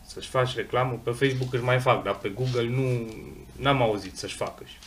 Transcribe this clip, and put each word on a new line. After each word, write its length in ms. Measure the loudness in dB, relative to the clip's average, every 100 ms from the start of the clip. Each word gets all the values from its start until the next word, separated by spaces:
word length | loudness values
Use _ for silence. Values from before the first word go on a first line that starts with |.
| -16
să-și 220 | -14 -2
faci 260 | 0 2
reclamă, 460 | 0 0 2 2 0
pe 80 | -4
Facebook 420 | 2 2 2 -2
își 100 | 0
mai 160 | 2 4
fac, 240 | 6 4
dar 140 | 2 -2
pe 120 | -4
Google 400 | -2 0 0 0
nu, 460 | 2 2 0 -2 -10 -12 -14 -16 -2
n-am 200 | 2 4
auzit 340 | 4 2 -4 -10
să-și 200 | -10 -6
facă 260 | -8 -8
și 100 | -18 -18